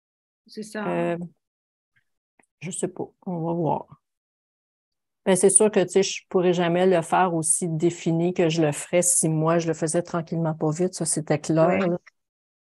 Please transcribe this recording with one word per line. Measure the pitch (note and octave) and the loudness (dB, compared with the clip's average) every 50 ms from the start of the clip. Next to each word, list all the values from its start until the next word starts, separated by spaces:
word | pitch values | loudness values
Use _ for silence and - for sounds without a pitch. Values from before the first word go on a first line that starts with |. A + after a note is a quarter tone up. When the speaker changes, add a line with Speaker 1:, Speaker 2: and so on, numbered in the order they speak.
| _ _ _ _ _ _ _ _ _ | _ _ _ _ _ _ _ _ _
Speaker 1:
C'est | _ - A3 | _ -16 -14
ça. | G#3+ G#3+ - G#3+ G#3 | -14 -10 -10 -8 -6
Speaker 2:
Euh, | F3+ F3 E3+ E3+ E3+ E3+ E3+ F3 E3+ _ _ _ _ _ _ _ _ _ _ _ _ _ _ _ _ _ _ _ _ _ _ _ _ _ - | -4 -4 -2 -2 -2 -4 -6 -8 -12 _ _ _ _ _ _ _ _ _ _ _ _ _ _ _ _ _ _ _ _ _ _ _ _ _ -16
je | C#3+ F#3 | -14 -12
sais | - - - F3 | -8 -6 -6 -6
pas, | - - B2+ - _ _ - | -6 -8 -12 -12 _ _ -10
on | F#3+ F3 E3 D#3+ | -8 -6 -6 -4
va | E3 | -4
voir. | E3+ F3 E3 C#3+ - - - - - - _ _ _ _ _ _ _ _ _ _ _ _ _ _ _ _ _ _ _ _ _ _ _ _ - | -2 -2 -2 -2 -2 -4 -6 -12 -20 -20 _ _ _ _ _ _ _ _ _ _ _ _ _ _ _ _ _ _ _ _ _ _ _ _ 0
Ben, | - F#3+ | 0 2
c'est | F3+ - G3 | 4 4 4
sûr | - - G#3+ G#3 | 6 6 4 4
que, | G#3+ G3+ F3+ | 4 2 0
tu | F3+ | 2
sais, | - F#3+ | 2 0
je | F#3+ - - - - - | 0 0 -2 -10 -8 -2
pourrais | - F#3+ F3 F#3 | -2 0 2 2
jamais | F3 F3+ F3 E3+ E3+ F3+ F#3 | 2 2 2 2 2 2 4
le | F#3+ F#3 E3 | 4 2 2
faire | D#3+ - F3 E3+ F#3 F#3 | 0 0 2 2 2 2
aussi | E3+ E3 D#3 - - - F#3 E3+ | 0 0 0 0 -2 -2 -2 -4
défini | D#3+ D3+ F3 E3+ E3+ - - E3+ E3 E3 E3+ F3+ F3+ | -2 0 0 0 0 0 -2 0 0 2 0 0 0
que | F#3+ F3 D#3 | 2 0 2
je | D#3 E3 | 2 2
le | D#3 D3 | 0 0
ferais | C#3+ - - - - F3 | 0 -4 -4 -2 0 0
si | E3+ - - - - D#3+ | 2 2 0 0 0 0
moi, | D#3+ D#3 D#3 D#3+ E3 E3+ | 0 0 2 2 2 0
je | E3 E3 | 0 -2
le | D#3+ | -4
faisais | - E3+ D#3 D#3+ F3 | -2 -2 -2 -2 -2
tranquillement | E3+ - - E3+ D#3+ - E3+ E3 E3 D#3 D#3+ | -4 -2 -4 -6 -6 -4 -4 -2 -2 -2 -2
pas | D#3+ - G#3 | -2 -2 -2
vite, | D#3 E3+ F3+ F#3 F#3 | -2 0 -2 -2 -2
ça, | - E3+ | -4 -4
c'était | - - - D#3 - D#3 D3 | -4 -4 -4 -2 -2 -2 -2
clair, | - - D#3+ D#3+ D#3+ F3 | 0 0 2 4 4 4
Speaker 1:
Ouais. | F#3+ G3 F#3+ | 2 2 0
Speaker 2:
là. | E3+ F3 F3 _ - _ _ _ _ _ _ _ _ _ _ | 0 -2 -4 _ -12 _ _ _ _ _ _ _ _ _ _